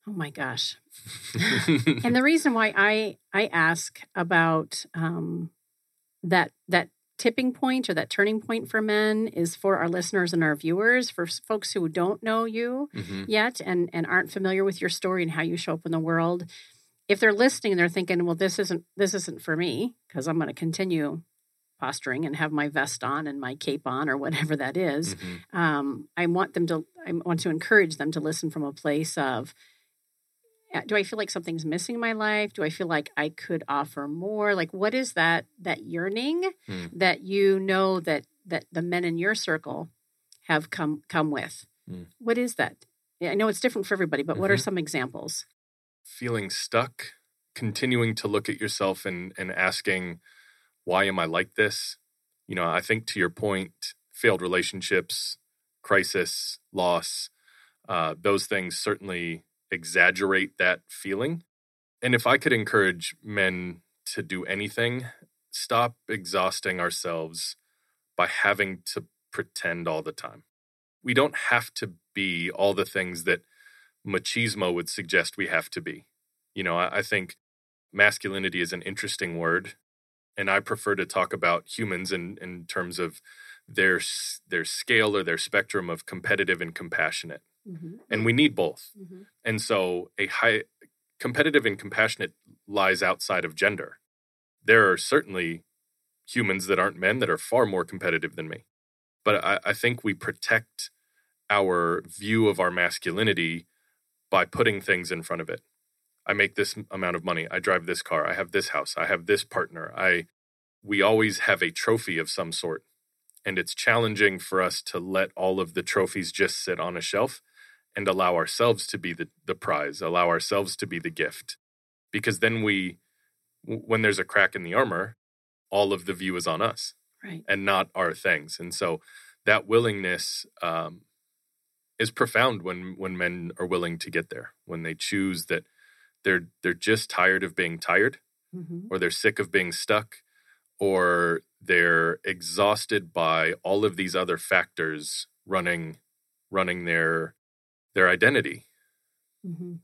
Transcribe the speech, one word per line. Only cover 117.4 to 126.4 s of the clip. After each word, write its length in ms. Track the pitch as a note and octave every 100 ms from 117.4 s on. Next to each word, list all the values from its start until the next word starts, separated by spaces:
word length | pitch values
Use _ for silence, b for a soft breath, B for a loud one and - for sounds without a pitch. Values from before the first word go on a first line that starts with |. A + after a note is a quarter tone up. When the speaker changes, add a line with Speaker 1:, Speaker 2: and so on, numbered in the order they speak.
| b b b b b
Speaker 2:
and 120 | - G2
allow 280 | F#2 F2+
ourselves 520 | F2 D#2+ - A#2+ G#2+ -
to 100 | G2+
be 160 | E2+
the, 140 | E2 E2 _
the 100 | -
prize, 460 | F2+ - D2+ D2 D2
allow 280 | E2+ F2 F2
ourselves 460 | E2 - G2+ F#2+ -
to 100 | E2
be 100 | E2+
the 100 | E2+
gift. 480 | D#2+ D2+ - - - _ _ _ _ _
Because 280 | G#2 A2+ F#2
then 240 | A2 A2+
we, 340 | G#2+ G2 F#2 - _ _ _ _ _ _
w-, 180 | - A2+
when 160 | A2 A2+
there's 180 | A2 G2+
a 40 |
crack 320 | F#2 G#2 F#2+
in 80 | F#2+
the 100 | E2+
armor, 440 | G#2 B2 E2+ G#2 - _ _ _ _ _
all 220 | G2 G2+
of 140 | G2
the 80 | F2
view 220 | F2+ F#2+
is 120 | F2+